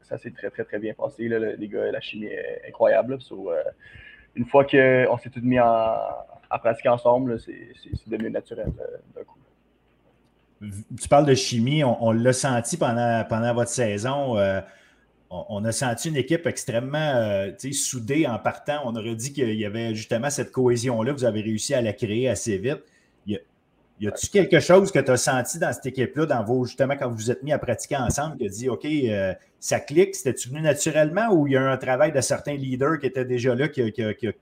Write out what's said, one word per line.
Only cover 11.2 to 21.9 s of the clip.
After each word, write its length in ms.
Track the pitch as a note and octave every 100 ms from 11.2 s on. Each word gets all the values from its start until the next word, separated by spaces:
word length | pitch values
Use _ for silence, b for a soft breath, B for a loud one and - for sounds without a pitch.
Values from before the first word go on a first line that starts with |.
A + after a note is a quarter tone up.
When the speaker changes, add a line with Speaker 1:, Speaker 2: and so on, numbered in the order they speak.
| D3+
Speaker 2:
de 100 | C3
chimie, 480 | - A#2+ A#2+ D3+
on, 180 | C3+ A2+
on 100 | A#2
l'a 180 | A2 B2
senti 460 | B2 C#3+ A#2+ A#2 F3
pendant, 480 | C#3+ A#2 A#2+ A#2 G#2+
pendant 280 | A2+ A#2
votre 160 | A#2+ A#2+
saison. 680 | - A2+ G#2 A#2 C#3+ C#3 A2
Euh, 240 | G2 F#2+ F#2 b b b b _ _
on, 160 | F2 -
on 160 | G#2 A2
a 80 |
senti 340 | A2 C3+ A#2 E3+
une 80 | D3+
équipe 320 | B2+ E3 C3
extrêmement, 500 | - - - C3 D3+
euh, 540 | D#3 B2+ A2 G2+ G2
tu 220 | - C3+
sais, 40 | C#3
soudée 480 | - C3 A2 C#3+ D3+
en 120 | G#2+
partant. 420 | - - - D3 C3
On 100 | A2+
aurait 200 | A2 A2
dit 180 | C3
qu'il 220 | C#3 A#2+ A2
y 100 | G#2
avait 280 | A2 A#2
justement 360 | A2 G#2+ A#2 C#3
cette 240 | C#3 A#2+
cohésion-là. 580 | - B2 A#2+ A#2 A#2 A2+
Vous 140 | C#3 A#2+
avez 160 | G#2+
réussi 320 | G#2+ G#2+ -
à 80 | C#3
la 100 | A2+